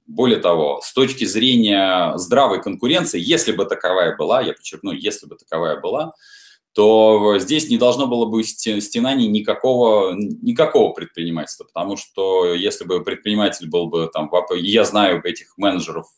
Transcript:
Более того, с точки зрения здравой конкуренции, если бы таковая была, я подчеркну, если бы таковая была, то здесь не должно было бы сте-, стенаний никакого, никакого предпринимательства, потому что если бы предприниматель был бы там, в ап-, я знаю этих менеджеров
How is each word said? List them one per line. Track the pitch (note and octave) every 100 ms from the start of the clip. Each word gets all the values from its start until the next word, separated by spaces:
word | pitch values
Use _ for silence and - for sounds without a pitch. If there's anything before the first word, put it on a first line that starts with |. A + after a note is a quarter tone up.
| -
Более | A2+ B2 G#2+
того, | F2+ E2+ D2 C#2+
с | -
точки | - C3 C3+
зрения | G#2 G#2 B2+ B2 G#2+ G2+ F#2+ F#2 E2+ E2+
здравой | F2+ A#2+ C3 F#2
конкуренции, | G#2 F#2 A#2+ F3+ E3+ F#2
если | A#2+ D#3+ -
бы | - G2
таковая | - F2 F#2 E2+ D2+
была, | D#2 B2
я | G2+
подчеркну, | - - - F#2+
если | D#2+ G#2 - D2+
бы | -
таковая | _ E2 E2 C#2+
была, | F2+ B2 E3 - _ - - _ _
то | - G#2+ A2 A2 G#2+ G#2 G2+
здесь | F#2 D#3 C3+
не | A#2
должно | B2 B2 C3+
было | A#2+ A2
бы | A2+
сте-, | A2 - A2+ G#2
стенаний | G#2 A#2+ B2 C3+ A2
никакого, | G#2 G#2 G#2 B2+ B2 A#2 G#2+ F#2+
никакого | F2+ G#2 - B2 A#2 D3+ C#3 G2
предпринимательства, | - E2+ - E2+ E2 D2 -
потому | - E2 F2+ G2
что | - - F#2+ F#2+ F2+
если | F2 G2 -
бы | F2 F2+
предприниматель | F2+ F2+ G#2 G#2 G2+ - D#2+
был | F2 E2
бы | E2+ E2
там, | D#2+ D2+
в |
ап-, | F2+ F2 F2+
я | F#2 A2
знаю | F#2+ G#2 G2+ F2
этих | F2 E2+ - -
менеджеров | G2 F2+ E2 D#2+ -